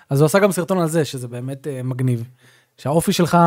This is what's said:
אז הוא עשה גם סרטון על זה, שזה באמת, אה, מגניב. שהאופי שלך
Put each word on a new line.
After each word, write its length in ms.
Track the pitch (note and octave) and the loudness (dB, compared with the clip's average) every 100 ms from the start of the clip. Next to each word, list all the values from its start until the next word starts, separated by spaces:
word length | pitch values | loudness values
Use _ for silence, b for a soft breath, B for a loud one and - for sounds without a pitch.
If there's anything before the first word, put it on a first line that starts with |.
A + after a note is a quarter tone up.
| - | -4
אז 100 | C#3 | 2
הוא 60 | D3+ | 4
עשה 120 | G3 | 4
גם 140 | G3 | 2
סרטון 260 | F3+ E3+ F#3+ | 0 -2 -2
על 100 | D#3+ | 0
זה, 160 | E3 | 0
שזה 240 | C#3 C3 B2 | -2 -6 -10
באמת, 380 | B2 B2+ C#3 D3+ | -10 -10 -10 -10
אה, 160 | C3 | -8
מגניב. 420 | B2+ B2+ B2+ A#2+ B2 b b b b _ | -6 -2 -2 -2 -6 b b b b _
שהאופי 340 | B2+ E3 G3+ | -2 0 0
שלך 260 | F3+ E3 F3 | 0 2 4